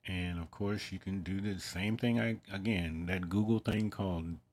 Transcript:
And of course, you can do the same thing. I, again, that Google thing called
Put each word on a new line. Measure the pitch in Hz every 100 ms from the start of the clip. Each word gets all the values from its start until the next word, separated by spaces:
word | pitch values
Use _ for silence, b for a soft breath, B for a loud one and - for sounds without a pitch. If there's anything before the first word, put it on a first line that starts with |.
| -
And | 92 90 87
of | 82
course, | - 101 104 -
you | 92
can | 95 95
do | 85 98
the | 104 92
same | - 87 104 113
thing. | 120 117
I, | 113 110 -
again, | 98 101 98 85 80 87
that | 92 87
Google | 101 107 113
thing | - 107 107
called | - 98 85 82 80 _